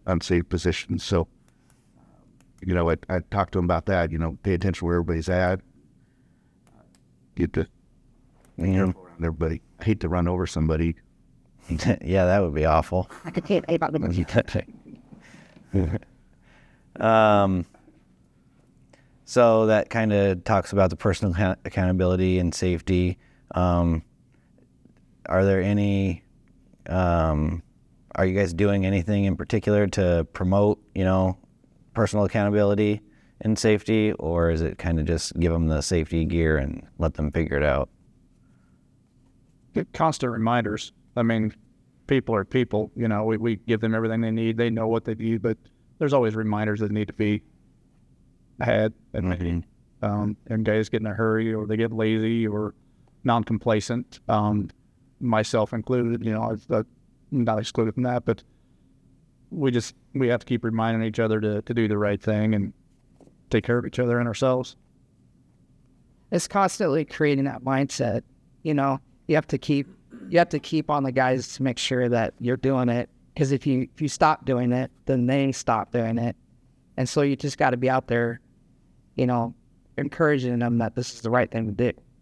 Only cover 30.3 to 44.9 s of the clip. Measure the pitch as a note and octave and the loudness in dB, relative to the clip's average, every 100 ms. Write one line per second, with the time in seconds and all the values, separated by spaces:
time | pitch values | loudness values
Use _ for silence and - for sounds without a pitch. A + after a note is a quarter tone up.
30.3 | - F#2 G2 G#2 - _ G2 F#2 F#2+ F#2+ | -4 0 4 2 0 _ -2 2 2 2
31.3 | F#2+ _ _ _ _ _ - G#2 G#2 G2 | -2 _ _ _ _ _ -2 0 2 0
32.3 | A2+ G2+ G#2 G2+ G#2 G#2+ G#2 - _ _ | 2 2 2 2 4 2 0 -6 _ _
33.3 | _ A2 G#2+ A2 G#2 - A2 G#2+ - D#2+ | _ -2 0 2 2 2 0 0 -2 -2
34.3 | E2+ E2+ D#2+ E2 - E2 E2 D2+ E2 - | 0 2 2 -2 -4 -2 -2 0 -2 -4
35.3 | D#2 E2+ E2 D#2+ D#2 - E2+ D2+ E2 D#2+ | -2 0 2 2 0 0 -2 0 -2 0
36.3 | E2 D#2+ D2+ C#2 - - - E2 - D2+ | 0 2 0 -2 -8 -14 -4 -4 -2 -2
37.3 | E2 D#2 C#2+ D2 C#2 B1+ _ _ _ _ | -2 -2 0 0 0 -4 _ _ _ _
38.3 | _ _ _ _ _ _ _ _ _ _ | _ _ _ _ _ _ _ _ _ _
39.3 | _ _ _ _ - - - D#3+ - B2 | _ _ _ _ -6 -6 -2 -2 0 -4
40.3 | A2+ A2 A#2+ G#2 G#2+ - - _ A#2+ A#2 | -2 0 0 0 -6 -10 -18 _ -2 0
41.3 | A2+ G#2+ - _ _ _ _ - C3+ B2 | 0 -2 -6 _ _ _ _ -2 -2 0
42.3 | A2 F#2+ C3+ A#2+ G#2 G#2+ - A2+ G#2 A2 | -2 0 -2 0 -2 -4 -4 -2 0 0
43.3 | A2 A#2 G#2 - A2 A2+ A2+ A2+ A2+ A2+ | -2 -2 -4 -2 -2 0 0 -2 -2 -2
44.3 | A2+ A2+ A2+ A#2 A2+ A2 | 0 -2 0 -2 0 0